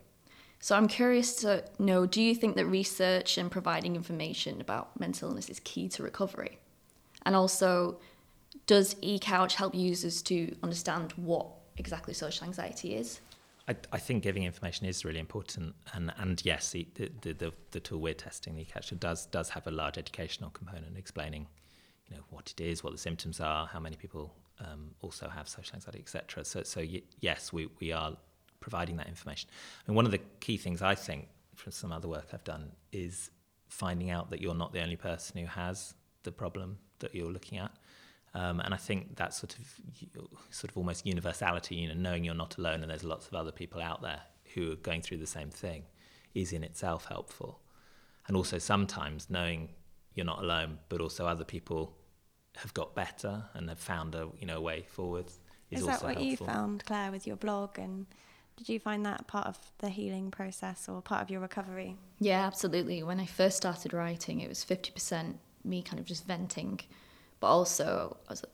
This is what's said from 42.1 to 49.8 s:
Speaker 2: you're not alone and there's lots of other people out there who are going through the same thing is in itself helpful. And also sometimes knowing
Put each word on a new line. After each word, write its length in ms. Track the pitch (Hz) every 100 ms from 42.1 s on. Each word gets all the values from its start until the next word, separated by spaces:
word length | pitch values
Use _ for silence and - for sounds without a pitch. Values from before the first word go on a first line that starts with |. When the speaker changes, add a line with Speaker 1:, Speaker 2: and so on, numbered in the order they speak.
| 87
Speaker 2:
you're 120 | 85 82
not 220 | 82 -
alone 240 | 85 80
and 80 | 80
there's 140 | 78
lots 240 | 85 80 -
of 60 |
other 180 | 90 80
people 300 | - 90 -
out 200 | 82 82
there 200 | 85 73 - - -
who 180 | - 82
are 40 | 78
going 260 | - 85
through 160 | - 82
the 100 | 78
same 220 | 82 76
thing 340 | - 92 78 - - - - -
is 200 | - 90
in 100 | 85
itself 420 | 80 - 95 82 -
helpful. 540 | 50 - - - - - - - - - - -
And 100 | 95
also 200 | 90 87
sometimes 720 | - 101 98 - 73 76 -
knowing 400 | 90 85 82 80 -